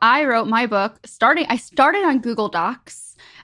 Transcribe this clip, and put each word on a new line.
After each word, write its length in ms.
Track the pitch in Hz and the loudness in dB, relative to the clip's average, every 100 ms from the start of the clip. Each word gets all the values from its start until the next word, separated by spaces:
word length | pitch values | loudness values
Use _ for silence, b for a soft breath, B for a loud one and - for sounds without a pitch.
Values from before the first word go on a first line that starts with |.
I 220 | 226 269 | 0 2
wrote 240 | 294 226 214 | 0 -2 0
my 180 | 226 240 | -2 -2
book 340 | 208 202 _ - | -2 -4 _ -14
starting, 400 | - 226 320 311 | 0 2 2 0
I 80 | 247 | -4
started 480 | - - 277 403 359 | -4 0 2 2 0
on 140 | 262 | -2
Google 280 | 233 220 208 | -4 -4 -4
Docs, 720 | 175 180 247 - - - _ B B | -4 -4 -8 -16 -20 -20 _ B B